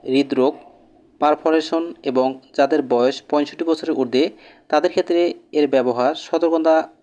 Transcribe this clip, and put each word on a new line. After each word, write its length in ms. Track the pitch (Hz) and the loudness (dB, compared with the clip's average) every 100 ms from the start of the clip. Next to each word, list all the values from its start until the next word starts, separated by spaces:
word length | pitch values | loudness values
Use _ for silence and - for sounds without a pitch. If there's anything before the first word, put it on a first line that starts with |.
| - | 0
হৃদরোগ, 400 | 135 139 131 131 151 - - _ _ _ _ | -2 0 0 0 -2 -20 -20 _ _ _ _
পারফোরেশন 640 | 147 151 165 160 156 165 170 175 143 | 0 0 0 0 0 -4 -6 -8 -2
এবং 160 | 127 131 131 _ - | 0 0 -4 _ -2
যাদের 240 | 139 156 127 | 2 0 0
বয়স 240 | 120 127 135 - | 2 2 -2 -4
পঁয়ষট্টি 340 | 147 147 - 165 | -2 -2 -6 -4
বছরের 280 | 160 160 147 | -2 -2 -2
ঊর্ধ্বে 240 | 127 123 170 - - - _ | 0 0 0 -4 -20 -20 _
তাদের 200 | 151 175 | 0 2
ক্ষেত্রে 260 | 185 175 170 175 - _ 151 | -2 0 0 0 -2 _ -2
এর 80 | 143 | 2
ব্যবহার 380 | 135 123 120 127 156 - | 2 0 0 -2 -2 -4
সতর্কতা 480 | 165 165 165 160 160 - _ | -2 0 2 2 2 0 _